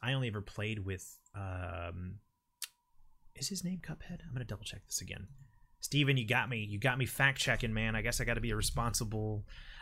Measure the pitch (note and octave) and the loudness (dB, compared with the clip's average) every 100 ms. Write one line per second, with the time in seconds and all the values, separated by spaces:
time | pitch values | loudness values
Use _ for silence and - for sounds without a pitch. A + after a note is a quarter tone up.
0 | A#2+ C3+ B2 G#2 G2+ - G#2+ G#2+ F#2+ F#2 | 0 0 0 -2 -6 -4 -2 -2 -2 -4
1 | - - _ G#2 F#2+ F#2 F2+ F2 E2+ F2+ | -8 -18 _ -8 -6 -4 -4 -4 -6 -6
2 | F2+ G2 - _ _ - - _ _ - | -6 -8 -14 _ _ -10 -10 _ _ -20
3 | - - - - - F#3+ F3+ F#3 - - | -20 -20 -20 -8 -6 -4 -4 -4 -6 -10
4 | - E3+ E3+ B2 G#2+ G2+ - G2 - - | -10 -12 -6 -6 -6 -8 -8 -12 -6 -6
5 | F#2 - F#2+ - - - - - - C#3+ | -4 -8 -10 -14 -20 -20 -20 -10 2 6
6 | C#3 C3 A#2 B2 A2 A#2 G2 G2+ C3 B2+ | 8 6 6 2 2 0 -2 2 2 2
7 | B2+ - C#3 C3 - A2+ A#2 A2 A2 A2 | 0 4 4 4 2 2 2 2 2 2
8 | A#2 A#2 A#2 A#2 A2+ G#2+ - - A#2 - | 2 2 2 2 2 2 2 2 2 2
9 | A2 G#2+ G#2+ G#2 - - - - | 0 0 0 -2 -4 -10 -14 -14